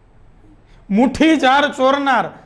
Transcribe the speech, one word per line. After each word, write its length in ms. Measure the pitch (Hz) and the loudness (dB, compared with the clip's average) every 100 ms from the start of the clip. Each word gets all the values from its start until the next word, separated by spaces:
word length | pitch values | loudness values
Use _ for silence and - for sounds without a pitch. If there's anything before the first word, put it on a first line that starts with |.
| _ _ - - - - _ - - | _ _ -20 -20 -20 -20 _ -20 -4
મુઠ્ઠી 480 | 196 262 - 320 311 | 0 0 0 0 2
ચાર 340 | 262 277 285 | 2 2 0
ચોરનાર 580 | - 262 285 277 233 165 - | -2 -2 0 -2 -2 -4 -12